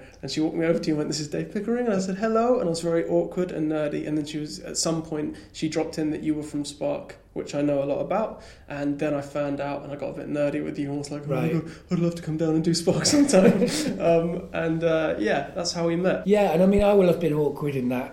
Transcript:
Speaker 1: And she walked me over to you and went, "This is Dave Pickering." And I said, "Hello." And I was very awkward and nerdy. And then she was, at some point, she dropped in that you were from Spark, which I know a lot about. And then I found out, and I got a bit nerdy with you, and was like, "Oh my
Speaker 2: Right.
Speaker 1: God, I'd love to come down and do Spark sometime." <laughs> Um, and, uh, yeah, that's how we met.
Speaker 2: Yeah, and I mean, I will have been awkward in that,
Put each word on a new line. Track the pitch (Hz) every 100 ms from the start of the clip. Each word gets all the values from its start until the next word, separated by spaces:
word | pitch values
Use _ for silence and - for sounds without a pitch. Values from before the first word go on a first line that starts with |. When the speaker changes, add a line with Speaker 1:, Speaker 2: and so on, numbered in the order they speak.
| - -
Speaker 1:
And | 135
she | 156
walked | 160 165
me | 165
over | 160
to | 165
you |
and | 151
went, | 151
"This | 151
is | 147
Dave | 160 165
Pickering." | 208 214 240 240
And |
I | 190
said, | 190 190
"Hello." | 220 220 240 247
And | 170
I |
was | 165
very | 170 170 170
awkward | 170 170 185 180
and | - 156
nerdy. | 156 147 151 151
And | 151
then | 147
she | 151
was, | 151 -
at | - 147
some | 170 165
point, | 160 151 156 - -
she | - 160
dropped | 160 160 -
in | 151
that | 151
you | 156
were | 151
from | 147 147 143
Spark, | - 143 147 - - -
which | - 147
I | 143
know | 143 139
a | 139
lot | 139
about. | 143 196 220 - - - -
And | 143 143 143
then | 151
I | 143
found | 143 147 143 139
out, | 143 143
and | 143
I | 143
got | -
a |
bit | 139 139
nerdy | 147 143 151
with | 151 151
you, | 143
and | 143
was | 143
like, | 147 147
"Oh |
my | 131
Speaker 2:
Right. | 160 165
Speaker 1:
God, | - - -
I'd | 170
love | 170 170
to |
come | 160 156
down | 160
and | 160
do | 170
Spark | 170 196 156 -
sometime." | 294 285 185 220 - 240
<laughs> | - 285 -
Um, | 170 165 170 165 -
and, | 170 165 165
uh, | 165 160 156 -
yeah, | 208 147 -
that's | 185 170
how | 175 170
we | 170
met. | 185 147 190
Speaker 2:
Yeah, | 208 196
and | 160
I | 190
mean, | 202
I | 202
will | 208 180
have | 160
been | 160
awkward | 151 143 139 147 135
in | 123
that, | 127 131